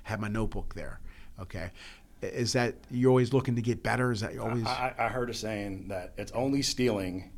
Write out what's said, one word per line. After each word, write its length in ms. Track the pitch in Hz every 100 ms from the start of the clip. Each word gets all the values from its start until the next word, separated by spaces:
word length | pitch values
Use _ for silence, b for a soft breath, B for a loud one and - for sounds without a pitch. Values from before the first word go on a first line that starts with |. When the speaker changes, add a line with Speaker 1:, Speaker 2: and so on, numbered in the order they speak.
Speaker 1:
have 180 | - 107
my 80 | 107
notebook 460 | 107 107 98 -
there, 240 | 92 67 - - b b -
okay? 300 | 92 95 90 - B B B -
I-, 20 | 98
is 280 | - 120
that 200 | 131 120 - -
you're 200 | 123 127
always 220 | 127 120
looking 220 | 135 131
to 80 | 120
get 220 | 110 113
better? 260 | 113 117 127
Is 100 | 110
that 140 | 104
you 80 | -
always 240 | 113 120 117
Speaker 2:
I, 280 | 127 127 -
I, 60 |
I 40 | 117
heard 220 | 127 120
a 40 |
saying 520 | 107 107 104 101 95 95
that 240 | 95 90 -
it's 160 | 104
only 300 | 113 135 139
stealing 680 | 135 - 123 104 92 92 -